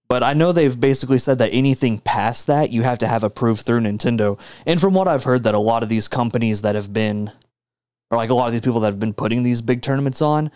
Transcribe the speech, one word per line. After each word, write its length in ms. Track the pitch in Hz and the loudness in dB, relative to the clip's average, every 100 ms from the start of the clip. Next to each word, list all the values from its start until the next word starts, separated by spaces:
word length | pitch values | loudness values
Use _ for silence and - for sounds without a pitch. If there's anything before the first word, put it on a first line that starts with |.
| - | -2
But 160 | 127 | 0
I 100 | 120 | 2
know 180 | 143 170 | 4 4
they've 280 | 170 147 123 | 4 2 2
basically 380 | 135 135 127 131 | 0 0 0 0
said 200 | 143 127 | 2 2
that 100 | 113 | 2
anything 480 | 117 135 131 127 107 | 2 2 2 0 -2
past 480 | - - 107 117 - | -2 -2 -2 -2 0
that, 220 | 147 151 | 0 0
you 140 | 117 | 0
have 160 | 123 120 | 0 0
to 80 | 110 | 0
have 160 | 113 | 0
approved 420 | 107 - 117 107 - | -2 -2 -2 0 0
through 160 | 117 | 0
Nintendo. 580 | 110 104 123 117 104 101 - - - | 0 -2 -2 0 0 -2 -10 -8 -2
And 140 | 170 | 0
from 140 | 190 | 2
what 140 | 185 190 | 2 2
I've 160 | 143 | 0
heard, 200 | 123 127 | 0 0
that 120 | 117 104 | 2 0
a 40 | |
lot 240 | 107 117 | 2 0
of 60 | 110 | 0
these 180 | 113 104 | -2 -2
companies 540 | - 117 120 113 104 | -2 -2 0 0 0
that 140 | 110 104 | -2 -2
have 180 | 101 | -4
been, 380 | 104 107 104 104 - _ _ _ _ _ _ - | -2 -2 -2 -6 -12 _ _ _ _ _ _ -6
or, 80 | 117 | -2
like, 120 | 113 | 0
a 40 | 123 | 0
lot 120 | 120 | 0
of 60 | |
these 80 | 117 | -2
people 180 | 123 117 | 0 0
that 60 | 110 | 0
have 120 | 98 | -2
been 120 | 110 | -4
putting 300 | 101 107 120 | -4 -2 0
these 180 | 123 120 | 0 0
big 200 | 113 123 | -2 -2
tournaments 400 | - 135 139 131 | -2 -2 -2 -2
on, 280 | 151 151 151 | 0 0 -2